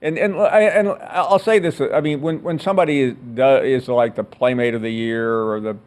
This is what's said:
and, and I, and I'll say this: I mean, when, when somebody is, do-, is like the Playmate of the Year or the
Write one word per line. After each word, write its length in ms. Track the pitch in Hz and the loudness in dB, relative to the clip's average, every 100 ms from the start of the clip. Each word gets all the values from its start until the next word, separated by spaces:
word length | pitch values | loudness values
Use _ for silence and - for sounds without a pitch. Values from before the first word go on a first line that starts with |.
and, 160 | 156 160 | -6 -2
and 160 | 202 180 | -2 2
I, 240 | 202 214 | 2 4
and 280 | 214 180 202 - - | 4 4 0 -2 -6
I'll 300 | 180 170 196 | -4 2 2
say 180 | 208 220 | 4 2
this: 240 | 170 - | 2 -2
I 200 | 135 151 | 0 0
mean, 200 | 151 147 | 0 -4
when, 220 | 156 160 | -4 -6
when 160 | - 165 | -6 -4
somebody 420 | - 185 160 143 | -2 0 2 2
is, 140 | 127 - 123 | 0 -2 -12
do-, 240 | 117 135 135 | 0 4 4
is 240 | 113 131 127 | 2 -2 0
like 280 | 123 117 104 | 0 0 -2
the 80 | |
Playmate 520 | 101 - 127 123 120 113 | -10 -2 0 2 0 -2
of 80 | |
the 80 | 113 | -6
Year 500 | 113 113 113 113 113 | -4 -4 -2 -2 -2
or 180 | 110 107 | -2 -4
the 160 | 107 104 | -6 -8